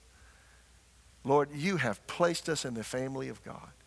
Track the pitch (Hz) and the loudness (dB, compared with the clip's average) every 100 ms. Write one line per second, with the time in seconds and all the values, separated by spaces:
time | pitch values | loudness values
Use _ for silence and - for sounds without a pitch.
0 | - - - - - - - - - - | -20 -20 -20 -20 -20 -20 -20 -20 -20 -20
1 | - - 131 147 143 147 180 175 120 101 | -20 -6 4 4 4 0 0 2 0 -2
2 | - - 175 170 - 147 135 113 104 127 | -6 2 2 2 -2 -2 -2 -4 -4 -4
3 | 131 135 131 120 - - - - | -4 -4 -8 -10 -12 -14 -16 -20